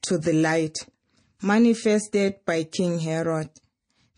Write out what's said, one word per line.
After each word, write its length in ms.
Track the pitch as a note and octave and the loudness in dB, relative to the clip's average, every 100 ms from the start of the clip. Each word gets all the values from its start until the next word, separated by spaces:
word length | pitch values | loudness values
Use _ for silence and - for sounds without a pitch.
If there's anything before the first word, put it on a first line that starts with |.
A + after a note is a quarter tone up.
to 140 | - F3 | -4 -2
the 160 | E3 | 0
light 440 | D#3 D#3+ E3 D#3 - - _ _ _ _ _ | 2 2 0 -2 -6 -16 _ _ _ _ _
manifested 1040 | F#3+ G#3+ A#3 A3 A3 G#3+ G#3 G3+ G3 G3 - | 0 4 4 4 2 0 0 0 0 -2 -4
by 180 | E3 | -4
King 360 | D#3+ - F3 E3+ | -4 -2 -2 -2
Herod. 500 | D#3+ D#3+ E3 D#3+ D#3 _ _ _ _ _ _ | -4 -4 -2 -4 -6 _ _ _ _ _ _